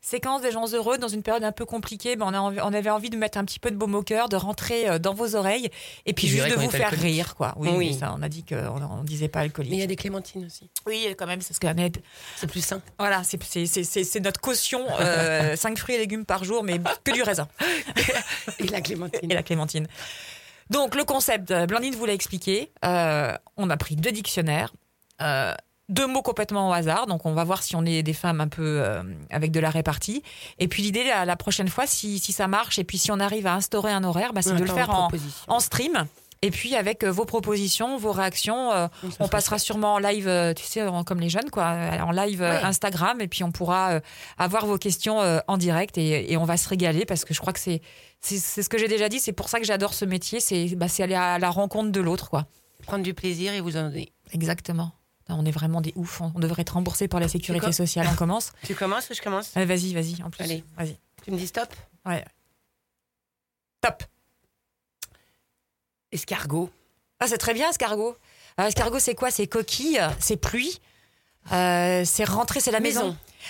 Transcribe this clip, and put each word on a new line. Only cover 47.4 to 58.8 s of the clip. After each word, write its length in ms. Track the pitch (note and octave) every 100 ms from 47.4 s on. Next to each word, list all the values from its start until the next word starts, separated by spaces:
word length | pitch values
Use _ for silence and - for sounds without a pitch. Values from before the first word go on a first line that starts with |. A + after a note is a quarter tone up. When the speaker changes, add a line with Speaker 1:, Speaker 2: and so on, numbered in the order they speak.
Speaker 1:
crois 120 | -
que 80 | F#3
c'est, 220 | - E3 - - - _
c'est, 160 | - G3+
c'est 240 | - -
ce 80 | G3+
que 80 | A3+
j'ai 100 | G#3+
déjà 220 | G#3+ G#3
dit. 100 | B3
C'est 140 | -
pour 160 | F#3+ -
ça 100 | A#3
que 60 | A3
j'adore 260 | G3+ G#3
ce 140 | - G3
métier. 340 | F#3 - A#3
C'est, 340 | - F3+ F3 F3+
bah, 120 | F3
c'est 140 | -
aller 120 | F#3
à 240 | F#3 F3+ F3
la 120 | F3+
rencontre 420 | F3 G3+ G#3+ G#3+
de 80 | G3
l'autre, 300 | F3 F#3 -
quoi. 160 | D3 D3 _ _ _ -
Speaker 2:
Prendre 180 | G3+
du 80 | F3+
plaisir 400 | F3+ F#3 E3+ F#3+
et 80 | G3+
vous 160 | F3 D#3+
en 60 |
donner. 280 | D#3 C#3+ - _ -
Speaker 1:
Exactement. 600 | E3 D#3+ E3+ - E3+ E3 - _ _ -
Non, 80 | E3
on 40 |
est 60 | D#3
vraiment 320 | D3+ D#3+ E3
des 100 | D#3+
oufs. 280 | - E3+ -
On, 100 | E3
on 40 | E3+
devrait 240 | E3 E3+
être 80 | E3+
remboursé 340 | F3+ F3+ - G3
par 140 | F3+
la 80 | E3+
sécurité 380 | F3 F3 E3+ E3+
Speaker 2:
Tu 40 |
co-, 20 | E3
Speaker 1:
sociale. 320 | F3 - E3
On 40 | E3
commence ? 360 | E3+ G#3 - -
Speaker 2:
<laughs> 60 |
Tu 100 | -
commences 360 | G3